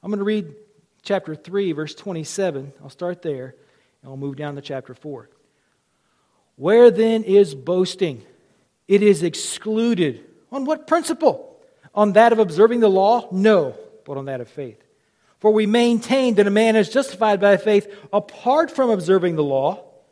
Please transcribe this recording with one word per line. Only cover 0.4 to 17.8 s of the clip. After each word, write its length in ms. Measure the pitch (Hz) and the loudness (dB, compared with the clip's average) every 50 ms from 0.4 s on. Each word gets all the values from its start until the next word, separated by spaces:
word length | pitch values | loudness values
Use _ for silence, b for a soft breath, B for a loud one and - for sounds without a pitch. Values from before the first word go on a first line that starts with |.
| 190 156 147 - _ _ _ _ _ _ _ _ _ | -6 -10 -18 -20 _ _ _ _ _ _ _ _ _
chapter 320 | - 202 190 190 - 156 | -6 -6 -6 -6 -8 -16
three, 380 | 147 _ - 175 202 202 185 156 | -16 _ -10 -6 -6 -4 -4 -6
verse 240 | 143 156 156 - | -6 -8 -12 -12
twenty-seven. 760 | - - 202 180 165 156 - - - 196 185 151 139 135 143 139 _ | -16 -14 -12 -12 -10 -12 -12 -8 -6 -6 -6 -6 -8 -12 -14 -20 _
I'll 100 | - 139 | -20 -20
start 320 | - _ 180 175 180 175 _ | -16 _ -10 -10 -10 -8 _
there, 340 | 170 143 131 127 131 - _ _ _ _ _ _ _ _ _ _ | -10 -10 -10 -12 -16 -20 _ _ _ _ _ _ _ _ _ _
and 80 | 131 | -20
we'll 60 | 135 | -16
move 200 | 135 139 143 139 | -12 -12 -12 -10
down 180 | 135 151 147 143 | -10 -12 -12 -12
to 60 | 143 | -14
chapter 340 | 139 - 143 135 127 - 127 | -14 -12 -12 -12 -12 -16 -20
four. 360 | _ _ 151 143 107 110 _ _ _ _ _ _ _ _ _ _ _ _ _ _ _ _ _ _ _ _ _ _ _ _ _ _ | _ _ -18 -16 -16 -18 _ _ _ _ _ _ _ _ _ _ _ _ _ _ _ _ _ _ _ _ _ _ _ _ _ _
"Where 380 | _ 127 165 208 233 240 240 196 | _ -2 2 6 8 8 8 6
then 320 | 185 226 226 226 220 220 | 4 0 0 0 -2 -2
is 320 | 185 190 202 202 165 151 | 2 4 4 4 4 0
boasting? 680 | 139 127 143 175 185 185 180 - - 196 165 135 113 - _ _ _ _ _ _ _ _ _ _ _ _ | -12 -8 -6 -2 -2 -2 -4 -4 -6 -6 -6 -6 -10 -16 _ _ _ _ _ _ _ _ _ _ _ _
It 160 | _ 190 202 208 | _ 0 2 4
is 220 | 208 196 156 165 | 4 2 2 0
excluded." 1000 | 175 - - - - - - - 208 220 220 226 240 233 175 170 147 123 113 - _ _ _ _ _ | -6 -6 -6 -10 -10 -12 -10 -8 -6 -4 -2 0 -2 0 0 -2 -2 -4 -8 -14 _ _ _ _ _
On 140 | - 277 269 | -10 -8 -4
what 220 | 277 311 302 302 | -4 -6 -6 -2
principle? 760 | - 320 339 330 - 339 - - 277 156 - - - - _ b b b b b b b | -2 -2 -2 -2 -4 -6 0 0 0 0 0 -10 -20 -20 _ b b b b b b b
On 180 | 208 214 208 190 | 0 0 4 6
that 200 | 208 226 233 233 | 6 6 6 6
of 60 | 220 | 2
observing 420 | 220 180 151 160 208 226 240 240 | 0 0 4 4 4 4 4 2
the 80 | 226 208 | 2 2
law? 400 | 190 185 190 202 233 247 233 - | 2 2 2 2 2 0 -2 -6
No, 440 | 180 185 190 220 214 190 151 127 117 - - - _ - _ | -6 0 2 4 4 2 2 -2 -8 -14 -20 -20 _ -20 _
but 100 | - 143 | -14 -12
on 100 | 139 139 | -12 -10
that 140 | 139 135 127 | -10 -10 -10
of 80 | 120 117 | -12 -14
faith. 340 | _ - 139 123 107 _ _ _ _ _ _ _ _ _ _ _ _ _ | _ -14 -14 -14 -16 _ _ _ _ _ _ _ _ _ _ _ _ _
"For 100 | - 214 | 0 2
we 160 | 214 214 214 | 2 2 2
maintain 680 | 202 214 240 240 240 240 226 233 - 254 269 262 247 226 | 2 2 2 2 2 2 0 -2 -2 0 0 2 0 2
that 100 | 190 208 | 2 2
a 40 | 202 | 2
man 260 | 196 214 226 226 220 | 4 2 2 4 4
is 120 | 220 202 214 | 2 0 2
justified 520 | - 262 277 269 - - 226 214 208 196 | 0 -2 -2 -2 -4 -2 0 0 0 2
by 180 | 202 202 202 190 | 4 4 4 4
faith 340 | 196 214 214 196 | 2 2 2 2